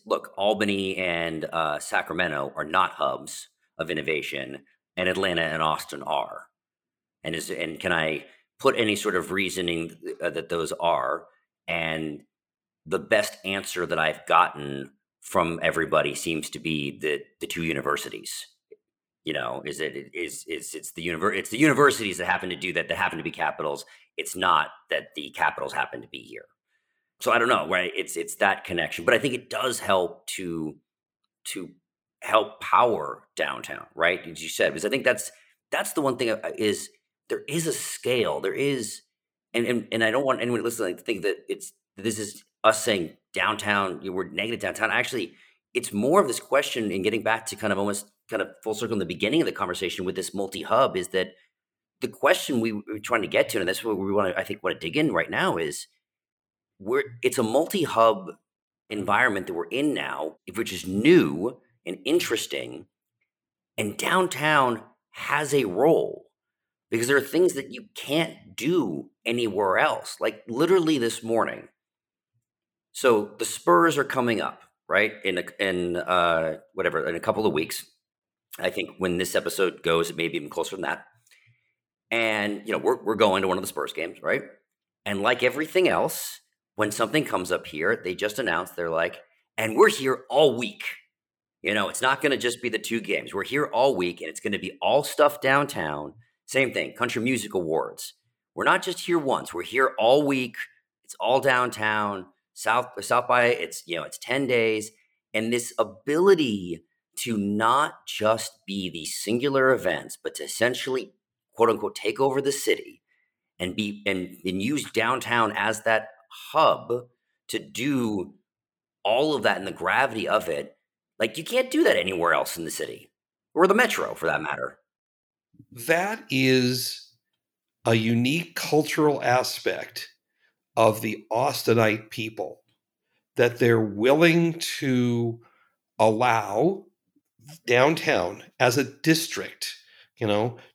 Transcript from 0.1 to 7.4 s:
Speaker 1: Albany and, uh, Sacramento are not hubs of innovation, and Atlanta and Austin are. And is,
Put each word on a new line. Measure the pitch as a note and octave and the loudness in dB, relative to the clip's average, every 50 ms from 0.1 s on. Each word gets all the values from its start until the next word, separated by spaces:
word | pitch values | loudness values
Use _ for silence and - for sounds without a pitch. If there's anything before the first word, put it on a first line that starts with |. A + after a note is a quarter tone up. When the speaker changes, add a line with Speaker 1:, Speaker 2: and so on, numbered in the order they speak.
| G2 - - - - | -2 -2 -2 -6 -4
Speaker 1:
Albany | - G2 G#2 G#2+ G2 G#2+ G2 G2 G2 F#2+ F#2+ F#2 | 0 2 2 2 2 2 0 0 0 -2 -2 -2
and, | F2 F#2 F2 E2+ E2+ E2+ E2 D#2+ D#2 D#2 - | -2 -2 0 0 0 -2 -2 -4 -6 -6 -4
uh, | D#2+ E2 D#2+ D#2 D2 D2+ | -2 0 0 0 -2 -4
Sacramento | - - - F#2 - - E2 F2+ F2+ E2 D2+ C2+ C#2 - - | -4 -2 -2 -2 -2 -2 -2 0 0 0 0 -2 -4 -4 -6
are | D#2 D2+ | -6 -4
not | D2+ E2+ F#2+ F2+ - | 0 2 2 2 2
hubs | - - D2 C2+ C2 C2 C#2+ - - - - - _ _ _ _ _ | 0 0 0 0 -2 -2 -8 -12 -14 -16 -16 -20 _ _ _ _ _
of | - D#2+ D#2 | -8 -6 -4
innovation, | E2 D#2 C#2 D#2 D#2 C#2+ C#2 - D2 C#2 C2 C2 C#2 C#2 _ _ _ _ _ _ _ | -4 -4 -2 -2 -2 -2 -4 -6 -8 -8 -8 -10 -12 -16 _ _ _ _ _ _ _
and | F#2 F#2 F2+ | -2 0 0
Atlanta | F2+ F#2+ G2 F#2 E2+ E2 E2 | 0 0 0 0 0 0 0
and | D#2 D#2+ D#2+ D#2+ | 0 0 0 0
Austin | D#2 D2+ - - - D2 C#2 C#2+ | 0 0 -2 -4 -8 -12 -8 -4
are. | D2+ D2+ C#2 A#1+ - - - - - _ _ _ _ _ _ _ _ _ _ _ _ _ _ - | -2 -2 -2 -2 -4 -8 -14 -18 -20 _ _ _ _ _ _ _ _ _ _ _ _ _ _ -8
And | D#2 E2 | -6 -6
is, | D#2+ | -6